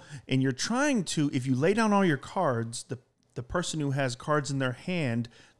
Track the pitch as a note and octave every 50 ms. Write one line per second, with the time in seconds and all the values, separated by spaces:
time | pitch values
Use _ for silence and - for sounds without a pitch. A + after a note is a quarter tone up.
0 | - - D3 B2+ - - C3+ C3 C3 C3+ B2 - - - A3+ B3+ C#4+ D4+ C4+ A3
1 | D#3 - - E3 D3 D3 - C3 B2 C3+ C3 B2 D3+ F#3 G#3 A3+ A3+ G#3+ G3+ G3
2 | G3 F3 C#3+ B2+ - - - G3+ F3 C#3+ A#2+ A2+ A#2 A#2 A#2+ - - - B2+ B2
3 | - _ _ _ _ _ _ - A#2 - - F3+ E3+ - - D#3 C#3+ C#3 C3+ C#3+
4 | C#3 B2+ A#2+ - - D#3 D3+ D3+ C#3 C#3+ C#3 C3+ C3+ B2+ B2 - - F3+ F#3 F3
5 | D3+ B2 A#2 A#2+ A#2 - - - - - _